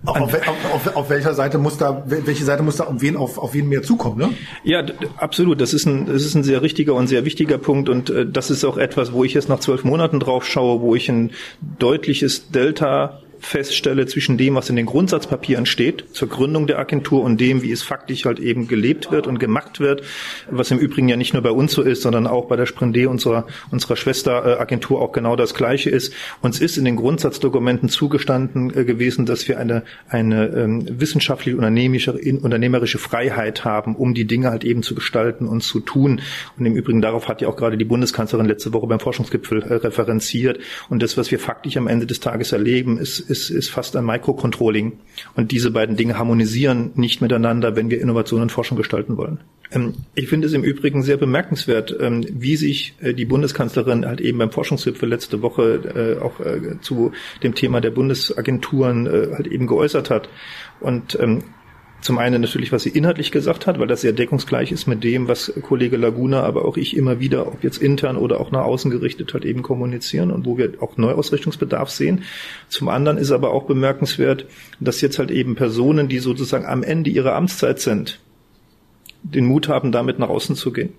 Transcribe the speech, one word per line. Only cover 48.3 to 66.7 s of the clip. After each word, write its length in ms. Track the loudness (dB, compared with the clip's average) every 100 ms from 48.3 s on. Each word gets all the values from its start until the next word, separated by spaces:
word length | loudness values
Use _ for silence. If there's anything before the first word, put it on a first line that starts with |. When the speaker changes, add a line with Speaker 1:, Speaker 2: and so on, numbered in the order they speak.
| 0
Speaker 2:
und 100 | 0
Forschung 240 | -2 -2 -2
gestalten 400 | 0 -2 -2 -4
wollen. 240 | -4 -8 -12 _ -6
Ähm, 240 | -4 -2 -6 -8
ich 140 | -6 0
finde 180 | 0 2
es 60 |
im 120 | 0
Übrigen 380 | 0 0 0 0
sehr 140 | 2 2
bemerkenswert, 800 | 2 0 0 -4 0 0 0 -2
ähm, 240 | 0 0 -4
wie 260 | -4 0 0
sich, 380 | 0 -2 -6 -6
äh, 140 | -4
die 120 | -2 0
Bundeskanzlerin 800 | 2 0 0 -2 0 0 0 0
halt 140 | -2
eben 180 | -2 0
beim 120 | -2
Forschungsgipfel 580 | -2 -2 0 -2 -2 -2
letzte 340 | -2 -4 -2
Woche, 760 | -2 2 2 2 -2 -2 -2 0
äh, 40 |
auch, 180 | -4 -4
äh, 400 | -4 -4 -4 -8
zu 320 | -6 0 0 -2 -16 -4
dem 120 | -4
Thema 260 | 0 0 2
der 100 | 0
Bundesagenturen, 1160 | 0 0 0 -2 -2 -2 -2 -2 0 2 2 2
äh, 220 | 2 0
halt 120 | -2 -4
eben 200 | -2 0
geäußert 440 | 2 2 0 0
hat. 180 | -2 -2 -18 -18 -18 -18 -8
Und, 380 | -4 -4 -4 0
ähm, 220 | 2 2 -2 -18 -20 -20 -20 -12
zum 180 | -2 0
einen 220 | 2 2
natürlich, 300 | 0 -2 -2
was 140 | -2
sie 60 | 0
inhaltlich 420 | 2 2 0 0
gesagt 340 | 0 0 -2 -2
hat, 140 | 0
weil 80 | 0
das 140 | 2
sehr 100 | 2
deckungsgleich 580 | 0 0 0 0 -2 0
ist 160 | -2 -2
mit 160 | 0
dem, 240 | 0 0 0
was 260 | -2 -2 -8
Kollege 340 | -2 0 2 2
Laguna, 480 | 0 2 0 2
aber 200 | 2 0
auch 120 | 0